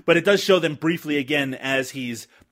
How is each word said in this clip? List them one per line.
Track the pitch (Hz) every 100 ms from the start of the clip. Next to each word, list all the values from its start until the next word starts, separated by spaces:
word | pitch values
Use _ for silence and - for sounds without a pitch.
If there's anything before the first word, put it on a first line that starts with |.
| -
But | 170
it | 170
does | 196
show | 196 185
them | 160 147
briefly | 156 170 151 147
again | 131 147 139
as | 131 135 135 131
he's | 139 123 117 - _ _